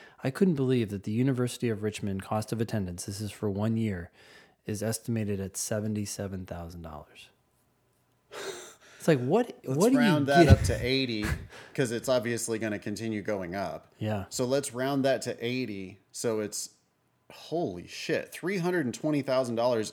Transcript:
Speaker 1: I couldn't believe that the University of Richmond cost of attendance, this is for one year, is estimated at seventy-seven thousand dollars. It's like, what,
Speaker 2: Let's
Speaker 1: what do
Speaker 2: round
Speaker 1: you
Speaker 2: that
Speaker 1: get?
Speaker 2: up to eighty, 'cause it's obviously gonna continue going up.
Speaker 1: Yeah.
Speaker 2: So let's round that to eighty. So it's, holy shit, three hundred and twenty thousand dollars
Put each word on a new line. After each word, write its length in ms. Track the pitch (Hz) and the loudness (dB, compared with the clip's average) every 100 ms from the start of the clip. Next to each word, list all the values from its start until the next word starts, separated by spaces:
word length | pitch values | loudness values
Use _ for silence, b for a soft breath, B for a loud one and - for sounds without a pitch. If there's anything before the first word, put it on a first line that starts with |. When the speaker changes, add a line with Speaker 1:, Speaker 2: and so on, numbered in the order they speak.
| B B | B B
Speaker 1:
I 60 | 135 | -4
couldn't 240 | - 190 | 2 2
believe 340 | 139 131 127 104 | 4 2 2 0
that 120 | 101 | -4
the 100 | 110 | -2
University 560 | 110 135 127 123 - 120 | 2 2 2 0 0 -2
of 140 | 101 | 0
Richmond 400 | 107 - 101 95 | -2 -2 -4 -4
cost 300 | - 107 - | -2 -2 -2
of 80 | 113 | -2
attendance, 440 | 113 110 92 87 | -2 -2 -4 -6
this 160 | - 98 | -8 -6
is 100 | 104 | -8
for 200 | - 107 | -4 -4
one 260 | 98 110 113 | 0 0 0
year, 340 | 110 90 85 b b b b b | 0 -2 -10 b b b b b
is 180 | - 101 | -8 -4
estimated 580 | 107 110 - 113 104 98 | -2 -4 -2 -2 -2 -4
at 160 | 95 - | -6 -6
seventy-seven 880 | - 107 107 107 101 - 98 95 92 | -4 -2 -2 -4 -4 -6 -6 -6 -8
thousand 360 | 87 85 87 | -10 -10 -12
dollars. 460 | 80 76 - - - _ _ _ _ _ _ _ _ _ _ B B B B B B B | -14 -14 -16 -20 -20 _ _ _ _ _ _ _ _ _ _ B B B B B B B
It's 100 | - | 4
like, 120 | 139 | 4
what, 320 | 123 214 247 - | 4 2 2 -6
Speaker 2:
Let's 140 | 135 139 | -2 2
Speaker 1:
what 120 | 226 | 6
do 60 | 262 | 6
Speaker 2:
round 300 | 226 151 139 | 6 4 6
Speaker 1:
you 60 | |
Speaker 2:
that 100 | 139 | 8
Speaker 1:
get? 80 | 143 | 10
Speaker 2:
up 100 | - | 10
to 160 | - 117 | 6 0
eighty, 440 | 120 135 131 110 104 - - B B | 0 0 0 -2 -2 -4 -8 B B
'cause 160 | - 120 | -2 -2
it's 160 | 117 135 | 0 2
obviously 500 | 127 117 113 117 110 | 2 2 -2 -2 -2
gonna 180 | 110 101 | -2 -4
continue 420 | 110 101 113 107 | -6 -6 -4 -4
going 340 | 92 101 87 98 | -2 -4 -4 -4
up. 360 | 87 78 - - | -4 -8 -14 -8
Speaker 1:
Yeah. 260 | 107 104 95 | -4 -4 -4
Speaker 2:
So 140 | - | -4
let's 280 | 123 139 139 | 0 0 -2
round 320 | 120 135 139 | -4 -2 2
that 180 | 135 120 | 2 2
to 140 | 123 - | -2 -4
eighty. 540 | 117 127 117 98 92 95 _ | -4 -4 -4 -6 -10 -14 _
So 260 | - 120 110 | -4 -2 -2
it's, 300 | 104 - - _ _ _ _ _ - | -2 -6 -10 _ _ _ _ _ -20
holy 540 | - - 160 139 87 87 | -18 -8 -4 -4 -6 -10
shit, 420 | - - 135 - | -8 -2 -2 -2
three 260 | - 175 202 | -6 -4 0
hundred 260 | 170 180 127 | 0 0 0
and 80 | |
twenty 260 | 107 151 147 | -2 0 0
thousand 340 | 131 131 120 113 | 2 2 2 2
dollars 360 | 120 117 104 | 2 2 -2